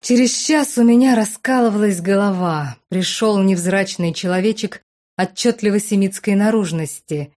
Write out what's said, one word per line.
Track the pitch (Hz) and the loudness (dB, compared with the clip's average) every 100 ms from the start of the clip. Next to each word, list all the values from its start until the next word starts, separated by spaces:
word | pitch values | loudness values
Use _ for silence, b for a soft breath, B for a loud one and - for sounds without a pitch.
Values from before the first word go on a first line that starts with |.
Через | - 247 247 - | 2 2 2 0
час | - 311 285 - | -2 0 0 2
у | |
меня | 233 240 262 240 | 4 6 4 2
раскалывалась | 214 - - 262 240 208 208 180 | 0 -4 -2 0 2 2 0 0
голова. | 175 196 202 190 180 156 143 123 _ | 0 0 0 0 -2 -2 -6 -10 _
Пришёл | 180 185 - 220 208 | -4 -4 -2 0 2
невзрачный | 190 185 175 190 190 - 170 | 2 2 0 0 -2 -2 -4
человечек | 165 180 180 196 214 208 - _ _ _ - | -4 -2 0 0 -2 -6 -10 _ _ _ -6
отчётливо | 185 - 247 233 208 202 | -6 -2 -2 0 0 0
семитской | - 202 196 196 - 196 | 0 0 0 -2 -2 0
наружности. | 208 220 185 160 151 - _ 151 143 | 2 2 0 -4 -6 -8 _ -8 -8